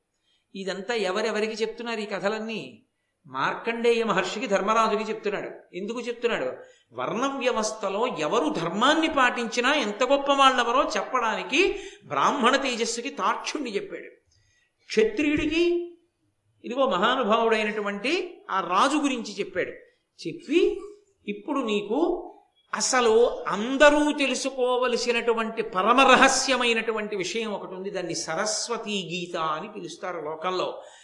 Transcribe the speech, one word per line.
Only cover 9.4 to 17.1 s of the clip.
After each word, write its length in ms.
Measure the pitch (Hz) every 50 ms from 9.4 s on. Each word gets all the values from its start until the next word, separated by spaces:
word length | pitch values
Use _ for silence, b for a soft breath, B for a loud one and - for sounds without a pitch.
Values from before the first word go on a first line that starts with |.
| 233 220 - 247 240 262 302
ఎంత 300 | 302 233 208 202 - 254
గొప్ప 280 | 240 277 277 277 285
వాళ్ళెవరో 520 | 277 277 269 262 254 247 240 233 240 269 311 311 - 196
చెప్పడానికి 840 | - - 262 254 233 220 208 190 180 180 247 311 392 403 B B B B B B -
బ్రాహ్మణ 500 | 135 143 135 151 190 254 285 220 240 269
తేజస్సుకి 540 | 269 277 262 240 220 226 220 - 240 - -
తార్క్షుణ్ణి 640 | - - 185 208 240 233 - - - 311 277 240 196
చెప్పాడు. 340 | 196 - - 170 - - - - _ _ _ _ _ _ _ _ _ _ _ _ _ _
క్షత్రియుడికి 1120 | - - 214 220 214 - - 294 294 302 - 302 302 311 330 349 349 349 349 349 349 - _ _ _ _ _ _ _ _ _ _ _ _ _ -
ఇదిగో 240 | - 240 269 269 233
మహానుభావుడైనటువంటి 1500 | 190 175 202 233